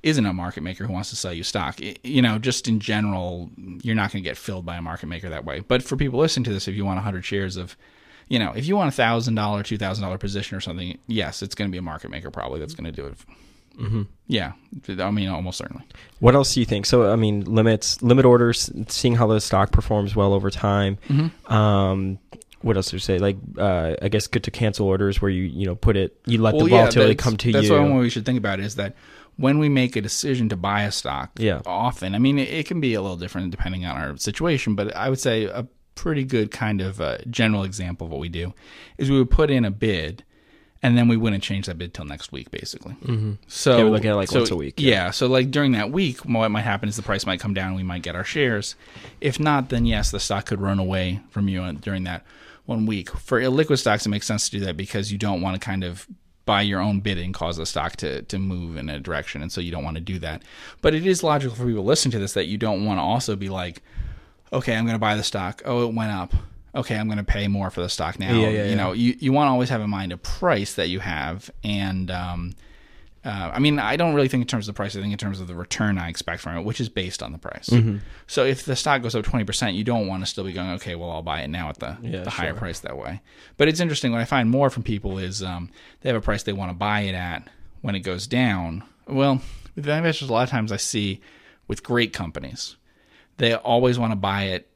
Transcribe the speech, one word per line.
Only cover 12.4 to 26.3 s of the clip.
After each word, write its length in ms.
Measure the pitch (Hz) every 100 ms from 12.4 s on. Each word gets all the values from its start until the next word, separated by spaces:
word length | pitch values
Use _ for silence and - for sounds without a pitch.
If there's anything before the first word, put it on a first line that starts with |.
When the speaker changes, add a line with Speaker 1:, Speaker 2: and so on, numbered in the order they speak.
| - 71
Speaker 1:
that's 120 | 76
gonna 160 | 80 78
do 120 | 71
it. 140 | 71 - - - - _ _ -
Speaker 2:
Mm-hmm. 240 | 110 110 101 - -
Speaker 1:
Yeah, 260 | 120 80 - _ - - 92
I 120 | 92
mean, 180 | 104 95
almost 300 | 85 90 -
certainly. 260 | - - - - - -
Speaker 2:
What 160 | 117
else 200 | 135 135
do 60 | -
you 60 | 113
think? 200 | 107 98
So, 260 | 123 107
I 40 | 113
mean, 280 | 110 104
limits, 580 | 92 110 113 107 - -
limit 220 | 120 127
orders, 460 | 127 120 120 113 - - 110
seeing 260 | - 127
how 120 | 120 113
the 140 | 110
stock 300 | - 95 101
performs 460 | - - 107 101 104
well 160 | 101
over 180 | 98 98
time. 480 | - 104 101 98 101 -
Speaker 1:
Mm-hmm. 440 | 143 160 - -
Speaker 2:
Um, 680 | 110 107 101 95 95 95 98 _ - - -
what 140 | 113 98
else 100 | 95
did 80 |
you 40 | 92
say? 180 | - 92
Like, 180 | 98 98 - -
uh, 380 | 101 90 80 80
I 60 | 101
guess 180 | 107 -
good 180 | -
to 60 | -
cancel 360 | - 110 - 101
orders 360 | 95 98 98
where 80 | 98
you, 140 | 92
you 220 | 92 69 95
know, 80 |
put 220 | 87 - 101
it, 220 | 92 _
you 140 | -